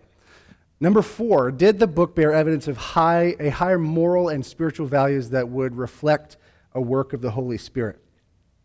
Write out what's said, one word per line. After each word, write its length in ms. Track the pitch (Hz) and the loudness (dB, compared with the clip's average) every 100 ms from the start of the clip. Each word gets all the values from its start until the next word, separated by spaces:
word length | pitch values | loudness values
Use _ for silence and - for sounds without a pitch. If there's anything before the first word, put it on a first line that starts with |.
| _ _ _ - _ - _ - | _ _ _ -20 _ -20 _ -2
Number 220 | 160 208 | 2 2
four, 480 | 214 - 226 180 127 | 2 -2 2 2 2
did 280 | 131 185 202 | 2 2 4
the 80 | 202 | 2
book 280 | 156 175 | 2 0
bear 180 | 170 151 | 2 2
evidence 340 | 156 156 156 139 | 4 2 0 -2
of 120 | 127 | -8
high, 580 | - - 165 170 175 175 | -4 0 2 4 2 0
a 120 | 147 | -4
higher 280 | 123 180 185 | -2 0 0
moral 520 | 160 165 170 180 180 | 0 0 2 2 0
and 140 | 151 | -2
spiritual 420 | 131 - 165 151 147 | -8 -6 -6 -4 -2
values 420 | 139 139 139 117 | 0 2 0 -2
that 220 | 131 120 | -4 -4
would 260 | 127 131 120 | -4 -4 -6
reflect 600 | 123 - 151 151 151 - _ _ _ | -10 -6 0 0 -2 -20 _ _ _
a 80 | 127 | -6
work 320 | 123 131 131 | -2 -2 -2
of 80 | - | -6
the 120 | 120 | -6
Holy 260 | 110 127 113 | -6 -6 -8
Spirit? 440 | - - 113 - _ _ _ _ _ _ | -8 -6 -6 -8 _ _ _ _ _ _